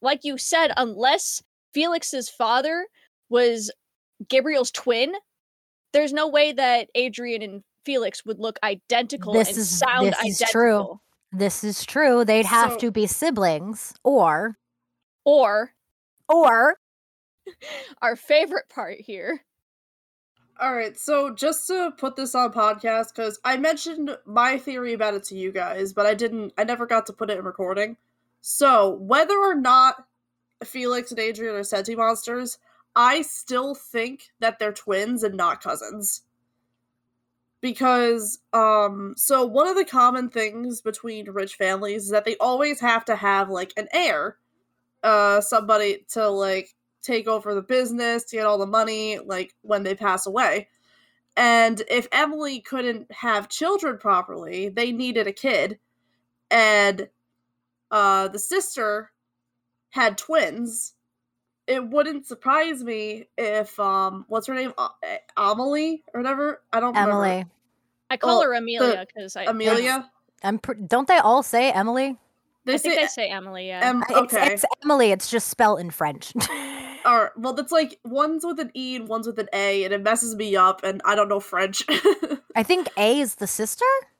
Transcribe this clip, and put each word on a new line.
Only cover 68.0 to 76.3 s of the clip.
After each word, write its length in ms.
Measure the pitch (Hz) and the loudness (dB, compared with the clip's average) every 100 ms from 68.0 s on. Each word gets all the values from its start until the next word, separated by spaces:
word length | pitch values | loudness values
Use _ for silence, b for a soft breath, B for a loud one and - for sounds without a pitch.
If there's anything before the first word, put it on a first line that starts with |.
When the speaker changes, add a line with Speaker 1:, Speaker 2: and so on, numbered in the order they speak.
| _ | _
Speaker 1:
I 60 | - | -2
call 220 | - 233 | 2 4
Speaker 3:
Oh, 20 | |
Speaker 1:
her 100 | 285 | 4
Amelia 520 | 240 233 233 247 185 190 | 0 -2 0 0 0 -6
Speaker 3:
the 80 | 185 | -14
Speaker 1:
'cause 140 | 190 - | -12 -6
I 80 | 226 | -4
Speaker 3:
Amelia? 520 | 220 214 233 254 262 | 0 2 2 2 -2
Speaker 2:
It's, 480 | 247 _ _ _ 196 | -6 _ _ _ -4
I'm 140 | 214 | -4
pr-, 140 | - | -4
don't 340 | 214 180 240 277 | -8 0 2 6
they 80 | 349 | 6
all 260 | 208 254 | 6 4
say 280 | - 240 262 | 4 2 2
Emily? 460 | 190 220 254 277 254 _ _ _ _ | 2 0 0 -2 -6 _ _ _ _
Speaker 3:
They 120 | 254 277 | -4 -2
Speaker 1:
I 20 | |
think 180 | 339 320 | 0 0
Speaker 3:
say 60 | |
Speaker 1:
they 60 | 294 | 0
say 200 | - 202 | -2 -6
Emily, 380 | 196 190 185 185 | -6 -10 -12 -10
yeah. 140 | 180 | -2
Speaker 3:
Em-, 200 | 185 247 | 0 0
Speaker 2:
I, 20 | - 240 | 2 2
it's, 100 | 240 | 2
Speaker 3:
okay. 200 | 220 277 | 2 0
Speaker 2:
it's 120 | 202 - - | 2 -2 -2
Emily, 280 | 294 285 220 | 2 4 4
it's 180 | 190 - | 2 0
just 200 | 233 - | -4 -4
spelled 300 | - 220 175 | 2 2 2
in 100 | 175 | -4
French. 420 | - 151 143 - | -4 -4 -4 -10